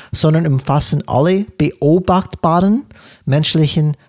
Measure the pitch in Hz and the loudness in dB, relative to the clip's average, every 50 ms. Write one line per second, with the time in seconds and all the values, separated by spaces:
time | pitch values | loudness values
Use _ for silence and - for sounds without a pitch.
0 | - - - - - 156 156 160 170 156 135 127 - - 139 151 - - 151 143 | -14 -10 -4 -2 0 2 2 0 0 0 -2 -2 -2 0 0 0 0 0 -2 -4
1 | - - - 123 151 175 185 196 208 - - - 151 - - - 143 147 165 185 | -4 -2 -2 0 0 2 0 -2 -4 -6 -4 -4 -4 -4 -2 -2 0 2 2 2
2 | 185 - 180 185 185 - - - - 165 165 175 185 196 214 269 - - - - | 2 0 0 0 -2 -4 -6 -4 -2 0 2 2 2 2 0 -2 -4 -8 -18 -20
3 | - - - - _ - 135 151 156 - - 160 151 139 - 160 151 151 143 - | -20 -20 -20 -10 _ -2 0 0 0 0 0 0 0 0 0 0 0 -2 -2 -6
4 | _ | _